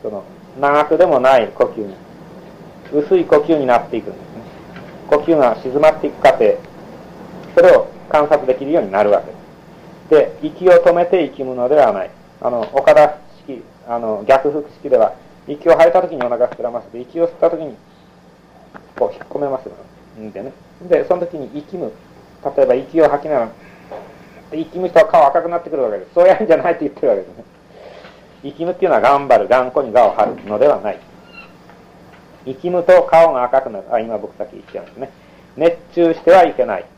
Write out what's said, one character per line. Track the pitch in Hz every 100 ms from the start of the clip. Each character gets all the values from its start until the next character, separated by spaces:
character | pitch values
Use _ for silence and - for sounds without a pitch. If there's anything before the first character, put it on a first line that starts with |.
そ | 113
の、 | 104 - - - 131
長 | 143 147 151
く | 160
で | 180
も | 135
な | 127 131
い | 104
呼 | - 117
吸 | - 101
に、 | 92 - - - - - - - - -
薄 | 147 147 185
い | 160
呼 | 151
吸 | 147 156
に | 127
な | 120
っ | -
て | 117
い |
く | 101
ん |
で | 92
す |
ね。 | - 113 - - - - - - -
呼 | 147
吸 | 160 160
が | 123 -
静 | 131 139
ま | 156
っ | 156
て | 147
い |
く | -
過 | 135
程、 | 120 107 - - - - - - - - - - -
そ |
れ | 180 131
を | - - -
観 | 151 147
察 | 147 131
で | 127
き | 139
る |
よ | 139
う | 104
に |
な | 95
る | 104
わ | 101
け | -
で | -
す。 | - - - - - - -
で、 | 156 131 -
息 | 151 - 185
を |
止 | 170 170
め | 170 175
て | 185
息 | 139 - 131
む | 127
の | 123
で | 147
は | 123
な | 101
い。 | 90 - - _
あ | 123
の、 | - 107
岡 | 139 156
田 | 151 151 - - -
式、 | - 123 - _ 117
あ | 117
の、 | 117 107 107
逆 | 135 147
腹 | 147 143
式 | - -
で | 123
は、 | 107 - - - -
息 | 147 170
を | 151
吐 | 131
い |
た | 185
時 | 170 156
に |
お | 123
腹 | 120 123
膨 | -
ら | 120
ま | 117
せ | -
て、 | 117
息 | 123 170
を | 170
吸 |
っ | -
た | 165
時 | 165
に、 | 156 110 _ _ _ _ _ _ _ _ - - _ -
こ | 113
う |
引 | -
っ | -
込 | -
め | 143
ま | 131
す | -
よ。 | 104 101 - _ 110
ん | 107
で | -
ね。 | 127 - _ _ 175
で、 | 160 -
そ | 180
の |
時 | 175 160
に | 123 143
息 | 147 185
む。 | 123 - _ - _ _ 143 143
例 |
え | 131
ば | 127
息 | 139 165
を | 147
吐 | 143
き | 156
な | 139
が | 113
ら、 | - - - - - - - - - -
で、 | 156
息 | 156 180
む | 180
人 | 165
は | 156
顔 | 170 -
赤 | 170
く | 170
な | 170
っ |
て | 160
く | 147
る |
わ | 120
け | 101
で | -
す。 |
そ | 175 180
う |
や | 185
る |
ん | 214
じ |
ゃ | 208
な | 175
い |
っ | 170
て |
言 | 147
っ |
て | -
る | 135
わ | 101
け |
で | 92
す | -
ね。 | - _ _ - - - - - - _
息 | 139 139 170
む |
っ | 180
て |
い | 185
う |
の | 120
は |
頑 | 117 139 139
張 | 117
る、 | -
頑 | 127 127
固 | 151 127
に |
我 | 113 113
を |
張 | - 104
る | 110
の | 95 107
で | 147
は | 135
な | 107
い。 | 92 - - - - - - - - - - - - - - -
息 | 135 175
む | 180
と | 175 180
顔 | - 165 165
が | 131
赤 | 123 135
く | 131
な | 104
る。 | -
あ、 | 117
今 | 113 107
僕 | 104 -
さ |
っ | 104
き |
言 | 101
っ | -
ち | 92
ゃ |
う |
ん | -
で |
す | 107
ね。 | 139 _ _ - _ -
熱 | 165 170 -
中 | - 170
し | 165
て | -
は | 185
い | 165
け | - 117
な | 95
い。 | -